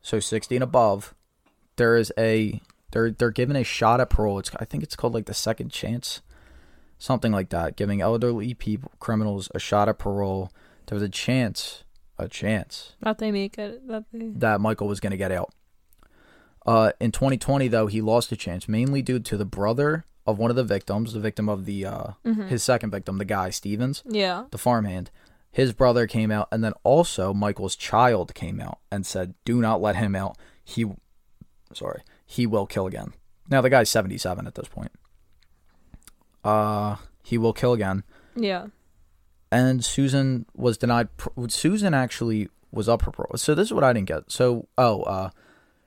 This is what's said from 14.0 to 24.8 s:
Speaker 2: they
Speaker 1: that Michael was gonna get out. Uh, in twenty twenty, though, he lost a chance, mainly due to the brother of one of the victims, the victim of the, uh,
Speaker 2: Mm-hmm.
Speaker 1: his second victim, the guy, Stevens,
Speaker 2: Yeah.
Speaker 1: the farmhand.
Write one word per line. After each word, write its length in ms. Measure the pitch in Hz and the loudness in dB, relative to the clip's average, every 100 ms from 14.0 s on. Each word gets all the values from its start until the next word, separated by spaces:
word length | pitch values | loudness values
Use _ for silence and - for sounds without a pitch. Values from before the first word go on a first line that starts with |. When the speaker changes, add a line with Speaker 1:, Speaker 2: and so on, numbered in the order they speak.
| 220 | -10
Speaker 2:
they 160 | 233 226 208 | -12 -10 -2
Speaker 1:
that 240 | 113 104 | 2 2
Michael 280 | 107 110 101 | 2 0 -2
was 120 | 101 | -4
gonna 160 | 101 95 | -4 -2
get 120 | 95 | -2
out. 220 | 90 - _ _ _ _ _ _ _ _ _ _ _ - | -2 -4 _ _ _ _ _ _ _ _ _ _ _ 2
Uh, 260 | 113 110 - | 4 4 2
in 120 | 113 | -2
twenty 240 | - 135 131 | 0 0 0
twenty, 300 | - 139 131 | 0 0 2
though, 180 | 113 107 | 2 0
he 120 | 110 | 0
lost 320 | 110 120 113 | 2 2 2
a 40 | 113 | -4
chance, 320 | 98 87 - | -6 -8 -2
mainly 340 | 110 131 139 | 0 0 0
due 160 | 127 127 | 0 -2
to 160 | - 104 | -2 -4
the 80 | |
brother 600 | 98 - 104 120 147 160 - _ - | -4 -2 0 2 0 0 -6 _ -2
of 120 | 104 | 0
one 120 | 117 | 2
of 60 | 120 | 2
the 80 | |
victims, 480 | 117 98 - 104 113 | 2 0 -2 -2 -2
the 80 | 110 | -4
victim 280 | 107 - 107 | -4 -2 -2
of 160 | 101 95 | -2 -4
the, 180 | 101 95 | -6 -6
uh, 180 | 104 - 95 | -6 -10 -6
Speaker 2:
Mm-hmm. 240 | 233 220 190 | -2 -2 0
Speaker 1:
his 140 | 120 | 0
second 280 | - 120 110 | 2 0 0
victim, 280 | 101 - 95 | -6 -6 -6
the 60 | 98 | -4
guy, 240 | 101 92 | -2 -4
Stevens, 520 | - 101 104 127 143 254 | -6 -6 -2 -2 -4 -4
Speaker 2:
Yeah. 380 | 214 190 180 254 | -2 -2 -2 -8
Speaker 1:
the 80 | - | -4
farmhand. 520 | 127 120 | 2 2